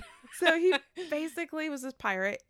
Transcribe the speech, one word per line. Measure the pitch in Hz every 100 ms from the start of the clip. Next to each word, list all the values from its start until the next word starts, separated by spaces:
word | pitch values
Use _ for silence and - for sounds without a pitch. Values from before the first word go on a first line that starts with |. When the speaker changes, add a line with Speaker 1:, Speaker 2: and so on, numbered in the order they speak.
| -
Speaker 1:
<laughs> | - - -
Speaker 2:
So | 349 330
he | 370 285 - - 339
basically | 302 320 - 330 311 311
was | 277
this | 262
pirate, | - 214 185 196 -